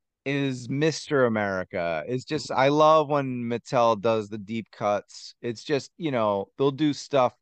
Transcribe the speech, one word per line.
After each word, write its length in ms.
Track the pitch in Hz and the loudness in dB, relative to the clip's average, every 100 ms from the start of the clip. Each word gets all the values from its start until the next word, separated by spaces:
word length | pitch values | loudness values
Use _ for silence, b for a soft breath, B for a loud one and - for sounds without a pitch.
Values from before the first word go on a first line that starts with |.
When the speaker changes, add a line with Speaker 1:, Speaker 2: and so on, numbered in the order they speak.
| _ _ | _ _
Speaker 1:
is 440 | 135 143 139 127 120 | -4 -2 -2 -4 -6
Mister 560 | 135 160 147 - 139 123 | 0 0 -2 0 2 2
America. 800 | 110 101 95 90 98 85 80 78 | 2 0 -2 -4 -4 -2 -2 -4
It's 180 | 127 | -6
just, 260 | - 151 127 | -4 -8 -4
Speaker 2:
Ooh. 40 | |
Speaker 1:
I 140 | 131 135 | 2 4
love 400 | 147 156 160 143 | 6 6 6 4
when 360 | 147 135 123 | -2 -2 -4
Mattel 560 | 117 117 - 135 117 110 | -4 -6 -2 2 4 2
does 280 | 113 110 101 | 2 0 -2
the 80 | 110 | -8
deep 320 | 98 113 101 | -8 -8 -8
cuts. 640 | - 107 101 - - - - | -4 -2 -2 -4 -18 -20 -10
It's 200 | 120 110 | -10 -8
just, 260 | - 143 - - | -4 -4 -4 -8
you 120 | 160 | -4
know, 360 | 127 107 101 98 - | 0 0 0 -4 -2
they'll 140 | 139 | -2
do 220 | 135 151 | 0 -2
stuff 400 | 135 - 139 123 - | -2 -2 2 2 0